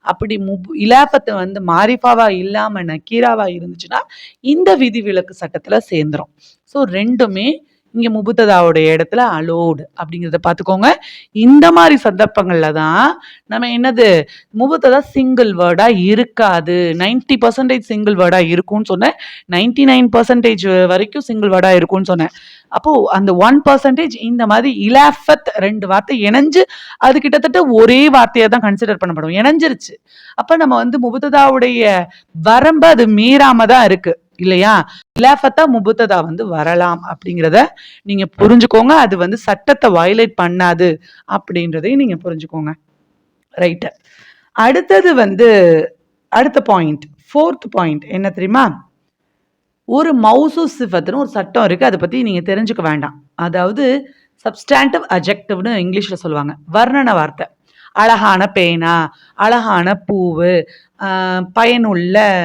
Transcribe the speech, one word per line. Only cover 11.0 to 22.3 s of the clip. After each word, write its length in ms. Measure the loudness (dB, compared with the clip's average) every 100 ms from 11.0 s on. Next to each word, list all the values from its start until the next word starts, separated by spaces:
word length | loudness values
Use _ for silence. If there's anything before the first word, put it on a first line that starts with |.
| -6 -20 _
இந்த 400 | 0 6 6 6
மாதிரி 280 | 6 4 4
சந்தர்ப்பங்கள்ல 680 | 0 0 -2 -2 -2 0 -2
தான் 480 | -2 -2 0 0 -2 -14 -20 _
நம்ம 220 | -8 -6
என்னது 540 | -2 -2 2 4 4 0 -12 _ -4
முபத்ததா 400 | -2 0 2 2
சிங்கிள் 540 | 0 -4 -2 2 0
வேர்டா 440 | 2 0 2 2 2
இருக்காது, 1000 | 2 0 -2 0 0 0 -2 -2 -2 -2
நைன்டி 380 | -2 -4 -2 0
பர்சன்டேஜ் 340 | 0 -2 -2 -4
சிங்கிள் 360 | -4 -4 -2
வேர்டா 320 | 2 2 2 0
இருக்கும்னு 380 | -2 -2 -6
சொன்னேன், 280 | -4 -2 -2 -4 -16 -20 _
நைன்டி 320 | -2 -2 2
நைன் 240 | 2 4 2 0
பர்சன்டேஜ் 680 | 2 2 0 -2 -2 0 2
வரைக்கும் 360 | 0 -2 -8
சிங்கிள் 260 | -8 -4 0
வேர்டா 260 | 2 4
இருக்கும்னு 300 | 2 2 -4
சொன்னேன். 240 | -2 -2 -4